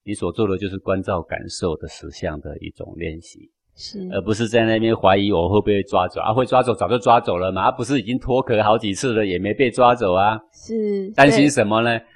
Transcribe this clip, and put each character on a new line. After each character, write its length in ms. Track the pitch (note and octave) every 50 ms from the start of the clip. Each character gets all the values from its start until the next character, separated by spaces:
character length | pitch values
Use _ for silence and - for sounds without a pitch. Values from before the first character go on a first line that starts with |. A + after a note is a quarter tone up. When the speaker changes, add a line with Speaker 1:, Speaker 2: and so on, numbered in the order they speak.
Speaker 1:
你 120 | - G2+ G#2
所 180 | - F#2+ F2
做 160 | E2+ - A2 G2
的 80 | F#2+
就 100 | F2+ G2+
是 120 | F#2 F#2+ F#2+
关 240 | - G2+ F#2+ F#2+
照 180 | F#2+ G#2 G2 E2+
感 260 | D#2+ - - - -
受 300 | E2+ - - - F2 D#2
的 100 | - E2+ E2
实 220 | - - - D#2
相 300 | - - - E2+ D#2 D2+
的 160 | - D2 D#2 D#2+
一 100 | D#2+ D#2+
种 240 | - - - E2 E2
练 240 | E2 E2 E2 D#2+ E2
习。 300 | - - - - - _ _ _ _ _ _ -
Speaker 2:
是。 300 | - - - G3+ F#3 F3+
Speaker 1:
而 120 | F#3 G2
不 100 | - A2
是 160 | G#2+ G#2 A#2 G#2
在 160 | A#2 A#2 A2+
那 140 | A2+ A2 A2
边 180 | A2+ A2+ A2+
怀 220 | - - F#2+ G2 G2+
疑 120 | G2+ G#2
我 200 | F#2+ E2 E2+ F2+
会 100 | G2+ G#2
不 60 | -
会 160 | G#2+ G#2 G2
抓 260 | F#2+ - - F#2 F2+ F#2
走 100 | - E2
啊， 100 | D#2+ G2
会 140 | A2 B2+ B2+
抓 160 | - C3 B2+
走 120 | B2+ B2 A2
早 140 | - F#2 F2
就 100 | A#2 B2
抓 220 | A#2+ C3 A#2 A#2+
走 160 | - B2 F2+
了 160 | F2 F#2 F#2+
嘛， 120 | F#2 F#2+ G2
啊， 60 | B2+
不 140 | B2+ B2+ A#2
是 160 | A2 C#3+ C3+
已 20 |
经 160 | F2+ A2 B2+ -
脱 220 | - - B2 C3
壳 220 | C3+ - A#2 G#2+
好 160 | G#2+ G#2+ A2 A2+
几 160 | A2 G2+ F#2+
次 180 | - - B2+
了， 140 | A2 A2 G#2+
也 120 | F#2+ F2+ F2
没 140 | F#2+ G#2
被 180 | A2 - C3+ A#2+
抓 240 | - B2+ B2 A#2+ B2
走 200 | A2+ A2+ F#2 F2+
啊。 260 | F#2 G2 G#2+ A2 A2 - _
Speaker 2:
是。 600 | _ - - - A3 A3 G#3+ G#2 G3+ G3 F#3+ F#3+
Speaker 1:
担 200 | A3 - C#3 C#3+
心 160 | - C#3 C#3+ D3
什 120 | - B2
么 200 | G#2+ G#2 G#2+ A2+
呢？ 160 | A#2 A#2+ A#2 A2
Speaker 2:
对。 80 | - _ _